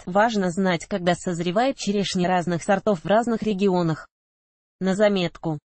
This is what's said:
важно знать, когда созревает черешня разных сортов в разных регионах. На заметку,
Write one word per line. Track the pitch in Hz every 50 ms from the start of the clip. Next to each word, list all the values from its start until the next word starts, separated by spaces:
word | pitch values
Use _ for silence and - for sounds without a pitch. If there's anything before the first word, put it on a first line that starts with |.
| -
важно | - 175 202 220 240 226 208 185 180
знать, | 160 196 190 185 175 160 -
когда | - 214 190 175 180 175
созревает | - - 185 175 165 170 180 170 214 247 277 262
черешня | - - 202 202 208 190 - - 180 180 175
разных | 185 180 165 175 175 160 -
сортов | - 196 185 - 214 202 156 -
в |
разных | 165 202 226 240 247 226 220 -
регионах. | 214 208 185 202 196 180 180 175 165 156 - - - _ _ _ _ _ _ _ _ _ _ _ _ _ -
На | 180 190 190
заметку, | 202 214 208 202 190 175 165 - - - 165 156 147 _ _